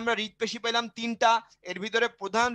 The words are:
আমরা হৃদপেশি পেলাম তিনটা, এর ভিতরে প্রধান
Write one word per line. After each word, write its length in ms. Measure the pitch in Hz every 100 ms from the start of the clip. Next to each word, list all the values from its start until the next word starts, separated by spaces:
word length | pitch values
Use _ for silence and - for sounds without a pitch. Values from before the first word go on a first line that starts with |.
আমরা 120 | 226 214
হৃদপেশি 380 | 214 - 226 220 233
পেলাম 200 | 233 233 -
তিনটা, 340 | 233 233 233 226 - _ 175
এর 80 | 185
ভিতরে 240 | 214 220 233 -
প্রধান 280 | 196 214 247